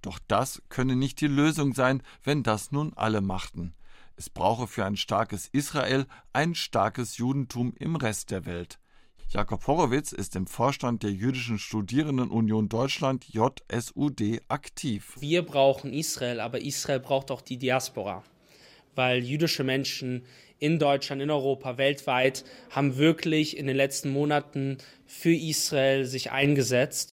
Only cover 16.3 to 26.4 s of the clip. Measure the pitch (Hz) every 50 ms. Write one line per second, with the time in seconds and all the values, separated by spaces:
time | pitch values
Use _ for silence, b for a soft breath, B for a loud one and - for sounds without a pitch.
16.3 | 120 117 107 117 123 127 - 143 135 - - - 143 131 131 - 139 135 139 -
17.3 | 135 123 - - 131 123 135 123 127 131 - - - 120 95 101 92 98 - _
18.3 | _ B B B B B B B B B B B _ - 127 127 127 127 123 120
19.3 | 139 151 165 160 - - 135 131 131 135 135 - - - 139 127 127 123 123 B
20.3 | B B B B B B 147 151 165 160 151 143 143 139 139 - 143 135 139 147
21.3 | 151 143 131 139 135 131 - 127 123 123 139 139 147 139 - - 127 127 127 135
22.3 | 135 - B B B B B B - 139 143 139 127 131 147 160 165 160 - 165
23.3 | 156 156 156 151 - - 147 135 131 135 139 139 139 - - 143 135 139 147 147
24.3 | 151 147 147 - - 143 135 135 135 127 B B B B B - - - - 170
25.3 | 170 156 160 160 147 - - - 156 143 135 135 135 135 135 123 131 127 - -
26.3 | 120 135